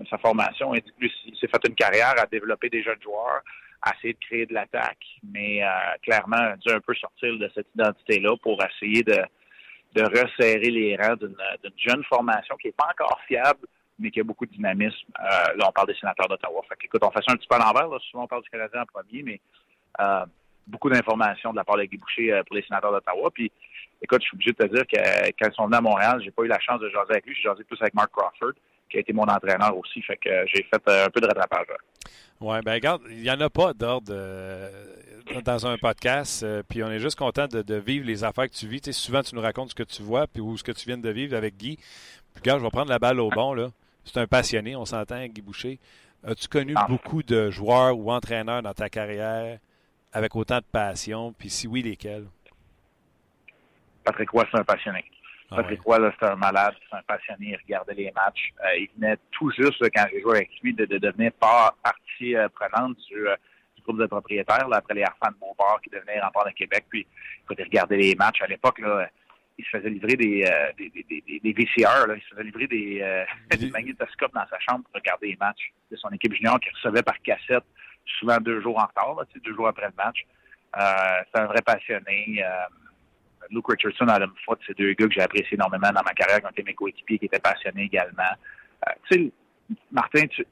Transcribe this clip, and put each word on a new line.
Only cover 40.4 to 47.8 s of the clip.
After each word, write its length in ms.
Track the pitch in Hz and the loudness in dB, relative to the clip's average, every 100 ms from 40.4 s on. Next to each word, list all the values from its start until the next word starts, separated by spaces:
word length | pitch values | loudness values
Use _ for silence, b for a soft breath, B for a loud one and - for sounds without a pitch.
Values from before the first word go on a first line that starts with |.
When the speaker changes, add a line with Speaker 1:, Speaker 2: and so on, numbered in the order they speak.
Speaker 2:
ou 160 | 110 110 | -8 -8
ce 60 | |
que 80 | - | -8
tu 160 | 113 117 | -10 -8
viens 100 | 123 | -6
de 120 | 113 | -6
vivre 280 | 107 139 117 | -6 -4 -2
avec 180 | 107 98 | -4 -6
Guy. 180 | 120 156 | -12 -12
Puis 640 | - - - - _ - | -16 -20 -20 -20 _ -4
regarde, 180 | 127 139 | 0 2
je 40 | 113 | 0
vais 60 | |
prendre 180 | 120 143 | -2 0
la 100 | 120 | 2
balle 200 | 120 127 | 4 2
au 100 | 110 | 2
bon, 240 | 110 135 | 2 0
là. 160 | 127 123 - _ _ - | -2 -6 -10 _ _ -8
C'est 140 | 123 | -4
un 80 | 113 | 2
passionné, 480 | 127 117 110 107 135 | 2 2 -2 -4 -8
on 80 | |
s'entend, 420 | 110 113 104 123 123 | -8 -6 -6 -8 -10
Guy 140 | 107 | -14
Boucher. 380 | 101 101 123 135 b b b b - | -16 -12 -10 -12 b b b b -10
As-tu 220 | 113 - | -8 -2
connu 240 | 147 135 147 | -2 0 0
Speaker 1:
Ah. 100 | 104 | 2
Speaker 2:
beaucoup 340 | 127 - 156 | 0 -2 -4
de 260 | - 117 104 | 0 2 2
joueurs 480 | 98 104 123 | -2 4 6